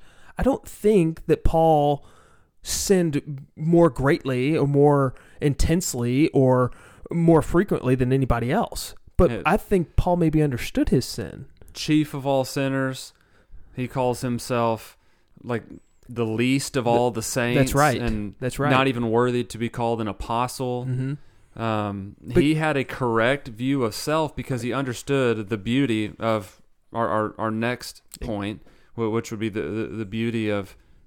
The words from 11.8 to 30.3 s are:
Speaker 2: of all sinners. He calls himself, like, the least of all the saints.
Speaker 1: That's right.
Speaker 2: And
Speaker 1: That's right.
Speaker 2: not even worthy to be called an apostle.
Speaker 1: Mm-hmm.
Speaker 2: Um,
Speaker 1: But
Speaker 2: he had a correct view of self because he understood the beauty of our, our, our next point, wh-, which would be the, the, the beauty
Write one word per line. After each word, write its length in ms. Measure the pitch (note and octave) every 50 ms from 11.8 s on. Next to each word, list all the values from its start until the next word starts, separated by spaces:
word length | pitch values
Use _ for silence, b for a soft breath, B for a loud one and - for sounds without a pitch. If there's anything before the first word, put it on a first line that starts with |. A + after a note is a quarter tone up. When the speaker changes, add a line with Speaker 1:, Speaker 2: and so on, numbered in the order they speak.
| - D#3 D3+ D#3 D3+ D3 -
Speaker 2:
of 120 | C#3+ C3
all 180 | C#3 C#3 C3+ B2+
sinners. 680 | - - C#3 C3+ C3+ C3+ C3+ C3+ C3 C3 - - - - _ _ _ _ _ _ _ - - - - -
He 120 | B2+ B2+
calls 340 | A#2 - C3+ B2+ B2 A#2+ -
himself, 760 | C3+ B2 A#2+ A#2 - - B2+ A#2+ A#2 A#2 A2+ A2 - - - _ _ _ _ _ _ _ _ - -
like, 200 | A#2 A#2+ A2 - - - - - _ _ _ - -
the 160 | A#2+ A#2 A#2
least 500 | A2 A2 A2+ B2 B2+ C3+ C#3 - - -
of 120 | C3+ A2+
all 220 | A#2+ A#2 A#2+ A#2+ B2+
the 100 | A#2 A2+
saints. 360 | G#2+ - - C3+ A#2+ A#2+ B2 C3
Speaker 1:
That's 160 | C3 C3+ -
right. 260 | C#3 D3 D3 A#2 A#2
Speaker 2:
And 340 | B2 A#2 A2 G#2 G#2 G2+ - -
Speaker 1:
That's 200 | B2+ B2+ - -
right. 100 | C#3 D3
Speaker 2:
not 180 | C3+ C3 C3+
even 220 | C3+ B2 A#2+ A#2+ A2+
worthy 320 | A2 A#2 B2 B2 A#2+ B2 A#2+
to 120 | - -
be 120 | G#2+ A#2 A2
called 320 | - B2 A#2 A#2 A#2 A2+
an 60 | A2
apostle. 760 | G2+ F#2+ - - - A#2 A#2 B2 B2+ - - C3 B2 B2 B2 B2 C3
Speaker 1:
Mm-hmm. 720 | B2+ B2+ B2+ C3+ D3 - - - - _ _ - - -
Speaker 2:
Um, 540 | A2+ A2+ A2 G#2+ G#2 G2+ G2+ G2 F#2+ G2+ - -
Speaker 1:
But 220 | - A2 A#2+ A#2+ C3+
Speaker 2:
he 120 | D3 D#3
had 200 | D#3 D#3 D#3 C#3+
a 60 | C#3 B2
correct 640 | - - - C3 A#2+ A2+ A2+ A2 B2 C#3 C#3+ - B2+
view 340 | A2 G#2+ B2+ C3 C#3+ C#3 A#2+
of 100 | G#2+ G#2
self 400 | - - D3+ D3+ D#3+ D#3 C#3+ -
because 260 | - A#2+ - C3+ A#2
he 120 | A#2 B2 A2
understood 760 | C3+ C#3 B2+ A#2 - - - C#3+ C3+ B2+ A#2+ A2+ G#2+ G#2 G2
the 80 | A2+
beauty 560 | G#2 F#2+ A2+ A#2+ C3+ C#3 A#2+ A2 A2 G#2+ F#2 - -
of 420 | A2 A2+ A2 G#2+ F#2+ - - _ _ _ _ _ _ _ -
our, 140 | A#2 A#2
our, 280 | D#2 G2 G#2+ G#2+ G#2 -
our 140 | - G#2+ A2
next 500 | A2 A2 A2+ A#2+ B2 - - - - - _ _ - -
point, 400 | - - G#2+ G2+ G2 G#2 A2 - b b b b b b b
wh-, 160 | A#2 A2+ G#2+
which 200 | A2 A#2 A2+ -
would 80 | A#2 G2+
be 100 | A2 A2
the, 120 | F#2+ G#2+
the, 260 | D2 D#2 G2+ A2 A2
the 180 | A#1+ D#2+ A2 A2
beauty 440 | F#2+ A2 A2 A#2 A#2